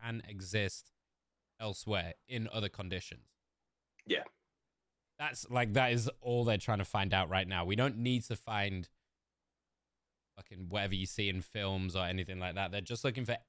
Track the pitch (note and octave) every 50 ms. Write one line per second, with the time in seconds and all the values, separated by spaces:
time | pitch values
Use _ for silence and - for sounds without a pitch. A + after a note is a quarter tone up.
0 | A#2 A#2 A#2 A2+ - - G#2 F#2+ F#2+ F2+ G2+ A2 G2+ F#2 - - - _ _ _
1 | _ _ _ _ _ _ _ _ _ _ _ - A2+ G#2+ F#2+ - - A2 G#2 F#2+
2 | E2+ E2+ E2 - _ - B2+ A#2 A2+ - - A2+ G#2 G2 - - F#2+ F2+ F#2+ F2+
3 | - - - - - _ _ _ _ _ _ _ _ _ _ _ _ _ _ _
4 | - - F2+ - - - - _ _ _ _ _ _ _ _ _ _ _ _ _
5 | _ _ _ - D3 D3+ A#2+ - - - B2 B2 A#2+ G#2+ G#2 C3+ B2+ B2 A#2+ A#2+
6 | A2 A#2+ - - - B2 A#2+ A#2+ A#2+ A2+ G#2+ G2+ - - A2 G2 F#2+ - - G#2
7 | G2 F#2+ G2 F#2+ F#2+ D2+ F#2 F#2+ F#2+ F2+ F#2+ F2+ F2 F2 G#2 A2+ B2+ C#3 G#2 A2
8 | A#2+ B2 B2+ B2 - - A2+ - - - A2 G#2 G2+ G2+ G2 F#2 F2 - _ _
9 | _ _ _ _ _ _ _ _ _ _ _ _ _ _ _ _ _ _ _ _
10 | _ _ _ _ _ _ _ - F#2+ - G2+ F2+ F#2+ F2 G2 G#2 G2 G2 G2 F#2
11 | F#2+ - - - G#2 G2 F#2 F2+ F2+ - - G#2+ G2+ F#2+ F#2+ F#2+ F#2+ F#2 E2+ F#2+
12 | F2+ F2 F#2 F#2 F2+ E2 F#2 F#2 F2+ F2+ E2+ G2 G2 F2 F#2+ G2+ F#2+ - A#2+ A2+
13 | - C3+ A2+ C3 B2 A2+ A#2 - -